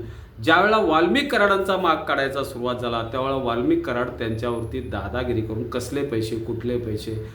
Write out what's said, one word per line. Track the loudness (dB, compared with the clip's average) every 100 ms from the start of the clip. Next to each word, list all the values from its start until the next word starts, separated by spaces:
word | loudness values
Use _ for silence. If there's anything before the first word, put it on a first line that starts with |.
| -6 -14 -16 -6
ज्यावेळेला | 4 6 6 4
वाल्मिक | 4 4 4 4 2
कराडांचा | 4 4 4 2 2
माग | 2 2
काढायचा | 2 0 0 -2
सुरुवात | -4 -4 -4 -2
झाला, | -2 -2
त्यावेळेला | -4 -2 0 0
वाल्मिक | 0 0 2 2 2
कराड | -2 -2
त्यांच्यावरती | -2 -4 -2 -2 -2 -4 -6
दादागिरी | -4 -4 -4 -4 -2 -2
करून | -2 -4 -4
कसले | -6 -4 -4 -2
पैसे, | -2 -2 -4
कुठले | -4 -4 -2 -2
पैसे | -2 -6 -6 -8 -8